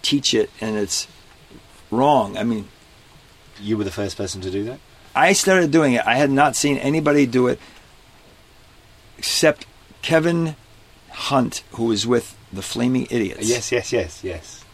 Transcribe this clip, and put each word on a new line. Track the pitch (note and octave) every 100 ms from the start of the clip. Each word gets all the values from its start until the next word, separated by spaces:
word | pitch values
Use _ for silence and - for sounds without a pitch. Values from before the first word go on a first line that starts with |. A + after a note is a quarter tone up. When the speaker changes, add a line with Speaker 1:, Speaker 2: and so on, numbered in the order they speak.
Speaker 1:
teach | - C#3+ C3+
it, | A2+ G#2 -
and | A2 G#2+
it's | G2+ - - - - - - - - - -
wrong. | A2+ C#3 C#3 G2+ G#2
I |
mean, | A2 A2 F#2+ - - - - - - - - -
Speaker 2:
You | G#2 G#2+
were |
the | G2+
first | G2 G2+ -
person | G2 F#2+
to | F#2
do | F#2+ G#2+
that? | C3+ - - -
Speaker 1:
I | - E3
started | G3 - F#3+ E3
doing | D#3+ D3
it. | A#2+ -
I | B2
had | C#3+
not | C#3 D3 B2+
seen | D3 C#3
anybody | C#3 D#3 D3+ D3 C3
do | B2+ B2
it | B2 - - - - - - - - - - - - - - - -
except | - - D#3+ - - - - -
Kevin | - D#3+ E3 E3+ E3 D3+ - - - - -
Hunt, | - - C#3 A#2+ - -
who | - A#2
was | G#2+ A2
with | A#2+ - - -
the | G2
Flaming | - - B2 B2+ A#2+
Idiots. | A#2+ G2+ - G#2+
Speaker 2:
Yes, | B2 -
yes, | B2 -
yes, | B2 - -
yes. | F#2+ D#2+ - - -